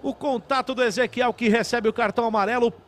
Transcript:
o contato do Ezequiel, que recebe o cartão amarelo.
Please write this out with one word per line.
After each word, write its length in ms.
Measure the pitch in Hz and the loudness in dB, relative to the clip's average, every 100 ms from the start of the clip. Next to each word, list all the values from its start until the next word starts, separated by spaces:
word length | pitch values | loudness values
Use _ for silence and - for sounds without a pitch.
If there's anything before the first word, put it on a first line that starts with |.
o 120 | 277 | -6
contato 600 | - 285 247 - 269 262 | -4 -4 -4 -2 -4 -2
do 80 | 247 | -2
Ezequiel, 500 | 247 196 247 240 247 | 0 0 -2 0 -2
que 160 | 233 233 | 2 2
recebe 400 | 233 208 240 214 | 2 2 0 0
o 40 | |
cartão 340 | - 220 220 233 | 0 0 0 0
amarelo. 460 | 214 196 247 233 - | 0 0 2 0 -2